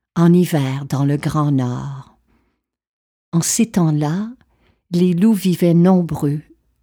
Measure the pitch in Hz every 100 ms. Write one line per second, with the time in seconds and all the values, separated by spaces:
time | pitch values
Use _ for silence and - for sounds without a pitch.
0 | _ - 170 180 175 156 135 135 143 135
1 | 139 143 147 151 147 139 123 127 135 135
2 | - _ _ _ _ _ _ _ _ _
3 | _ _ _ 170 - - 226 - 160 151
4 | 147 175 220 254 _ _ _ _ - 175
5 | 180 170 220 202 185 170 175 170 175 185
6 | 165 147 147 147 - _ _ _